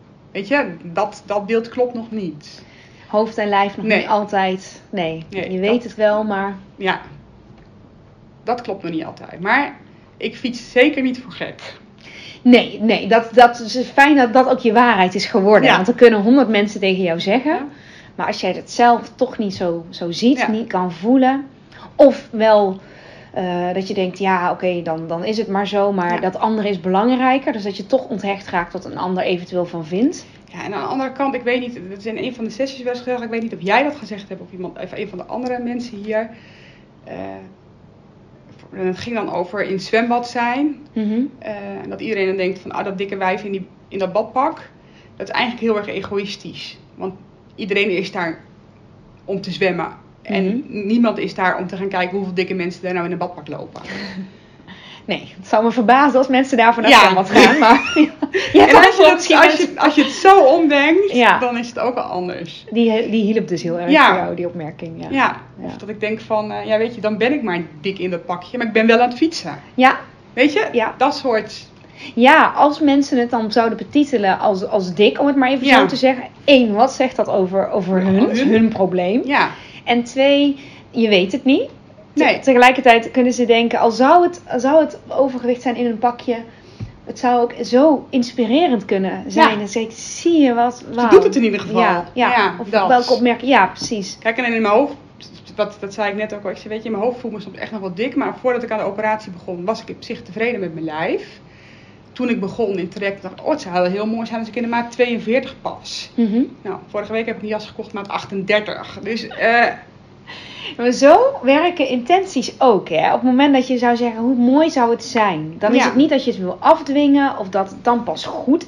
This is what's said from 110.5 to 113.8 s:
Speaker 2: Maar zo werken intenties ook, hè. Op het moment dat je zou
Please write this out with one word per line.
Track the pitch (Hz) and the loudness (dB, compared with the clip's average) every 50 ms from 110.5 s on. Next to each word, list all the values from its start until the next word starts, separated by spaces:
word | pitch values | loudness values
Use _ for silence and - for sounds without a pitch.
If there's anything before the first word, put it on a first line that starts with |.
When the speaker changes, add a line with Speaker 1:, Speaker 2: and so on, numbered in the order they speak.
| - - - - - | -18 -16 -16 -14 -8
Speaker 2:
Maar | - 233 247 | -4 -2 -2
zo | 240 196 262 285 330 427 494 554 539 - - | 2 4 6 8 8 8 6 2 0 0 0
werken | 254 277 302 330 359 349 - 277 - | 2 2 4 2 0 0 -2 -2 -2
intenties | 254 247 240 - 349 392 381 381 - 269 - - - - | -2 -2 0 2 2 2 2 0 -4 -6 -6 -6 -2 2
ook, | 269 254 214 180 - - | 4 4 4 4 0 -2
hè. | 165 156 - | -2 0 0
Op | - 139 | 2 2
het | 220 226 | 2 2
moment | 254 247 254 285 294 277 | 2 2 4 4 4 4
dat | 262 254 262 | 2 2 0
je | 254 | -2
zou | 240 | 0